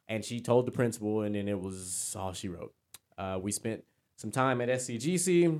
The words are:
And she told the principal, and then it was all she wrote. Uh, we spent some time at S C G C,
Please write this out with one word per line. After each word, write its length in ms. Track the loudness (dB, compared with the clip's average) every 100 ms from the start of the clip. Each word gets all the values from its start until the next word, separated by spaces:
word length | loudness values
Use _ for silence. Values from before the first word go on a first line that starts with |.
| -6
And 180 | -6 -4
she 140 | -4
told 240 | 4 4 4
the 60 |
principal, 500 | 2 0 0 0 0
and 140 | 0 0
then 120 | 0
it 140 | -2
was 540 | -4 -8 -8 -6 -6 -6
all 140 | -6
she 160 | -6 -6
wrote. 240 | -8 -10 -16 _ -20 _ -8
Uh, 200 | -4 -2
we 100 | -2
spent 320 | -2 -4 -6 -8 _ _ -12
some 140 | -4
time 300 | 2 2 2
at 80 | 2
S 160 | 0 -2
C 120 | -2
G 200 | 0 2
C, 340 | 4 6 6